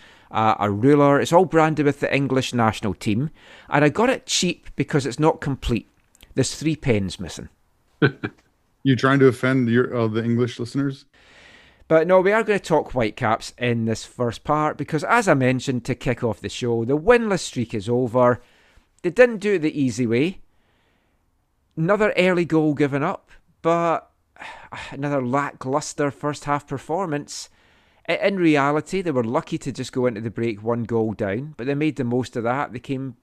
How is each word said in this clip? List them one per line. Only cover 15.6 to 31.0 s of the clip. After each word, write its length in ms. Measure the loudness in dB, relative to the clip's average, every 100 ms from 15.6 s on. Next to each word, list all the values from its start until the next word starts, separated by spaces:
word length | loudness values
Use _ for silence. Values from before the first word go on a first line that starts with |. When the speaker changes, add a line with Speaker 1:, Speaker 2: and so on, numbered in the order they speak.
| -2 -4
Speaker 1:
to 100 | -4
kick 300 | -4 -2 -2
off 160 | -2 -4
the 80 | -8
show, 380 | -6 -2 -2 0
the 100 | 0
winless 440 | 4 4 4 -2
streak 340 | -4 -6 -6
is 160 | -6 -2
over. 500 | -2 0 4 4 2 -4 _ _ _ _ _
They 80 | -6
didn't 280 | 4 4 4
do 180 | -2 0
it 20 |
the 200 | 0 0
easy 280 | -2 0 0
way. 340 | 2 0 -4 -18 _ _ _ _ _ _ _ _ _ _ _ _ -4
Another 380 | 0 2 2 2
early 300 | 2 2 2
goal 260 | 2 2
given 300 | 2 0 0
up, 280 | -4 -6 -12 -20 _ _
but 500 | 0 0 2 -2 -4 _ _ _ -20
<sighs> 400 | -18 -18 -16 -14
another 280 | -8 -2 -2
lackluster 920 | 0 -2 -2 -6 -4 -4 -4 -4 -4
first 340 | -2 -6 -6
half 220 | -4 -4 -4
performance. 840 | -12 -6 -6 -4 -6 -6 -14 -16 _ _ _ _ _ -6
I, 80 | 0
in 220 | 0 2
reality, 640 | 4 4 4 0 -2 -4
they 80 | -2
were 140 | -2
lucky 340 | 0 -2 -4 -8
to 140 | -8
just 200 | -8 -6
go 140 | -2 -2
into 160 | -2
the 80 | -8
break 320 | -4 -4 -4
one 220 | -4 -4
goal 280 | -2 0